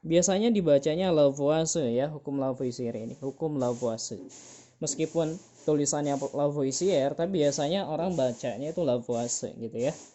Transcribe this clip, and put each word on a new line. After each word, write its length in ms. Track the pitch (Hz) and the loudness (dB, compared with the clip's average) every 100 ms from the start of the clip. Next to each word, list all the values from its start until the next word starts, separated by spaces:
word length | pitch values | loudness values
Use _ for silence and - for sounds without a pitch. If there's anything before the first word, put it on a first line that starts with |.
Biasanya 540 | 160 165 175 190 226 | 4 2 4 2 4
dibacanya 560 | 214 165 143 147 156 190 | 2 6 4 4 0 2
Lavoisier 800 | 160 143 139 143 156 160 170 131 | 6 4 4 2 2 2 0 0
ya, 160 | 117 143 | 0 -2
hukum 320 | 151 139 139 | -4 -6 -2
Lavoisier 560 | 135 127 131 120 120 | -2 -2 -4 -4 -6
ini, 240 | 113 113 - | -6 -8 -8
hukum 400 | 139 135 160 147 | -10 -4 -4 0
Lavoisier. 640 | 123 120 120 113 - 104 92 - - - - _ | -2 0 -2 -4 -8 -10 -14 -18 -20 -20 -20 _
Meskipun 560 | 156 - 160 170 160 170 - - - | -8 -4 -2 0 -2 -4 -12 -8 0
tulisannya 480 | 151 143 151 147 139 139 - | 2 2 0 -2 -2 -4 0
Lavoisier, 800 | 143 147 135 135 180 170 135 139 | 0 0 -2 0 2 2 2 0
tapi 240 | 170 190 | -2 2
biasanya 480 | 147 143 147 190 175 | 2 2 0 -2 -2
orang 240 | 160 175 | -2 -2
bacanya 560 | 170 131 117 131 110 143 | 0 0 0 -6 -6 -6
itu 160 | 160 160 | -2 0
Lavoisier 720 | 123 117 117 120 - 107 - | 0 0 -4 -2 -4 -6 -8
gitu 320 | 113 110 127 | -8 -2 -2
ya. 20 | 151 - | -4 -12